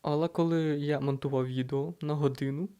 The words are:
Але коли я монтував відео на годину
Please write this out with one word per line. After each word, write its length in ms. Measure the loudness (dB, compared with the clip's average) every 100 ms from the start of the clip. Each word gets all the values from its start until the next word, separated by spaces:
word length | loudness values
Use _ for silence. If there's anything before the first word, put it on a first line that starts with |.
Але 260 | 0 0 0
коли 340 | 2 2 2 2 0
я 200 | 0 0
монтував 480 | 0 0 0 0 0
відео 460 | -2 -2 -2 -2 -4
на 120 | -4
годину 560 | 2 0 0 -4 -2 -6